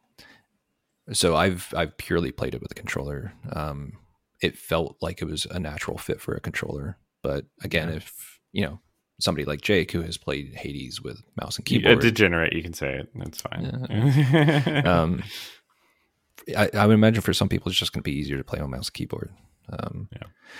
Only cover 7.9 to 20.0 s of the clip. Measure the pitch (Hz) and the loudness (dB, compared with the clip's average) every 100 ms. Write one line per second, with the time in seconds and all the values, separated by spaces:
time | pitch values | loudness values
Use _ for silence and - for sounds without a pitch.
7.9 | 80 - - - - _ 95 78 - _ | -6 -10 -18 -20 -20 _ -4 -4 -6 _
8.9 | _ _ - - 76 71 73 - 98 78 | _ _ -6 -2 -2 -2 -2 2 2 2
9.9 | 87 82 82 - 69 67 - - 71 64 | -2 -4 -8 -6 -6 -6 -10 -10 -8 -10
10.9 | - 65 - - - 64 - - - - | -10 -12 -14 -14 -10 -8 -6 2 4 8
11.9 | - 117 107 95 85 82 82 85 85 69 | 8 6 6 6 6 2 0 -4 -6 -6
12.9 | 67 - - 82 - - - - 127 127 | -6 -8 -10 -12 -10 -10 -6 -6 -6 -4
13.9 | 104 135 135 131 156 147 147 139 147 92 | 2 4 6 6 6 6 4 2 2 4
14.9 | 87 82 90 - - - - _ _ _ | 4 4 0 -4 -12 -14 -18 _ _ _
15.9 | _ _ _ _ _ - - 104 104 107 | _ _ _ _ _ -4 0 2 6 6
16.9 | 107 110 113 - - 98 92 - - - | 8 8 6 2 2 2 0 0 -2 -2
17.9 | - - 71 69 69 - - 71 64 - | -2 -4 -4 -2 -4 -4 -6 -6 -6 -8
18.9 | - - - - - _ _ - - - | -8 -8 -6 -10 -14 _ _ -14 -10 -10
19.9 | - | -10